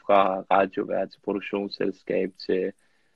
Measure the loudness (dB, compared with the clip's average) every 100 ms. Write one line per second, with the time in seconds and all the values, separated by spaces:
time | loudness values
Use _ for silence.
0 | 2 4 4 0 2 2 2 -2 -4 -4
1 | -4 -8 -6 -6 -4 -6 -6 -4 -4 -6
2 | -4 -2 -4 -6 -4 -2 -2 -8 _ _
3 | _